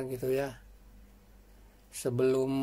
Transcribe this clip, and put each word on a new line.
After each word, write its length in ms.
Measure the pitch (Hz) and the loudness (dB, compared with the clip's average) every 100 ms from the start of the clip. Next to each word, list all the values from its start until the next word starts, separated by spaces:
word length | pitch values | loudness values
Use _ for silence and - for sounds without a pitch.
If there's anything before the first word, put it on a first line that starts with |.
| 131 | -4
gitu 240 | 127 131 | -4 0
ya. 160 | 131 139 120 - - - - - - - - - - - - - | 0 -2 -6 -20 -20 -20 -20 -20 -20 -20 -20 -20 -20 -20 -20 -18
Sebelum, 580 | - 139 120 131 131 131 135 | -6 -4 2 2 2 2 0